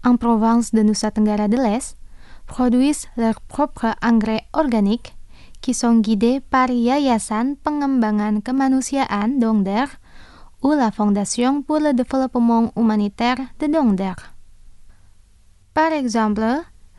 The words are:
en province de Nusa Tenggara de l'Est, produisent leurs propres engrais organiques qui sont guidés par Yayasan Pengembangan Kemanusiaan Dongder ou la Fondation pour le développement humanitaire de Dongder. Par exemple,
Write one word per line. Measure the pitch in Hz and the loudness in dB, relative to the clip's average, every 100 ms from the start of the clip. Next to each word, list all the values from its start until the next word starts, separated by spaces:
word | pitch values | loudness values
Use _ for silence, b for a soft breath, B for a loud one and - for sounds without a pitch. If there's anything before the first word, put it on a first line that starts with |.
en | 247 247 | 2 2
province | 240 226 226 233 226 | 2 2 2 2 2
de | 220 | 2
Nusa | 214 208 214 | 2 2 -2
Tenggara | 214 214 208 208 | 0 0 0 0
de | 240 | 2
l'Est, | 247 220 - - b b b b - | 0 -2 -6 -16 b b b b -12
produisent | - 247 247 277 302 - - | -2 0 2 0 -2 -6 -2
leurs | 226 220 | -2 -2
propres | - - 302 - 226 - | -8 -4 -4 -2 -4 -2
engrais | 233 226 220 220 - | 2 2 2 -4 -4
organiques | - 302 226 196 233 - - b b b b | -2 0 2 0 -2 -6 -18 b b b b
qui | - | -6
sont | 240 240 233 | -2 2 2
guidés | 208 214 233 269 | 2 2 2 0
par | - 262 254 | 0 0 2
Yayasan | 247 233 277 277 226 - 214 254 277 | 2 2 2 2 0 -2 -2 -2 -2
Pengembangan | - 294 277 269 220 208 214 214 | -4 -2 0 0 2 0 0 -2
Kemanusiaan | 214 262 269 262 254 277 269 202 214 277 | -2 0 2 0 0 -4 -2 -2 0 0
Dongder | 226 214 190 208 277 - b b b b b b | 2 2 2 0 -2 -6 b b b b b b
ou | 269 | 0
la | 302 226 | 2 0
Fondation | 202 208 202 196 - 247 285 | 0 0 2 0 0 0 0
pour | 269 302 | 0 0
le | 302 | 2
développement | 247 247 269 262 247 233 233 226 - | 0 0 -2 -2 0 2 2 2 2
humanitaire | 226 214 202 - 233 254 262 - | 2 2 -2 -2 -2 -2 -6 -4
de | 302 | 0
Dongder. | 320 247 185 190 185 - - - - - - - - - - - - - - _ | 2 2 2 -2 -6 -14 -20 -20 -20 -20 -20 -20 -20 -20 -20 -20 -20 -20 -20 _
Par | 311 320 | 0 2
exemple, | 311 254 220 214 208 220 277 339 - - | 0 0 0 0 0 0 -2 -6 -18 -20